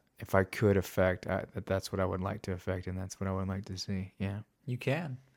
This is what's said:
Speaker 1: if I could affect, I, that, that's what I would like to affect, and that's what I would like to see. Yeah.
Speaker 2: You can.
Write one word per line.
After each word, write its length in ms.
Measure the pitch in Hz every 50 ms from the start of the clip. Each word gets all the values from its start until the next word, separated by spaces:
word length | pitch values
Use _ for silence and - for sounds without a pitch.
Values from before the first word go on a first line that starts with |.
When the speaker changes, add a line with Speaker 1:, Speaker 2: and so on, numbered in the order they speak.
| _ _ _ -
Speaker 1:
if 140 | 107 - -
I 100 | 95 95
could 320 | - - - 113 104 101
affect, 500 | 98 87 - - - 92 92 92 87 -
I, 160 | - 92 98 - - -
that, 120 | - 95
that's 260 | - - 95 - -
what 80 | - 95
I 60 | 95
would 160 | 90 95 92
like 200 | 92 98 101 104 -
to 100 | - 92
affect, 340 | 87 - - 92 95 90
and 100 | 92 92
that's 220 | 92 95 98 - -
what 80 | 98
I 60 | 95 95
would 160 | 95 95 95
like 160 | 95 95 95
to 120 | - 95
see. 360 | 95 - - 101 95 95 98 -
Yeah. 220 | - 98 98 98 104 110 _ _ _ -
Speaker 2:
You 120 | 127 123
can. 400 | 123 - 127 135 165 180 143 127 - - _ _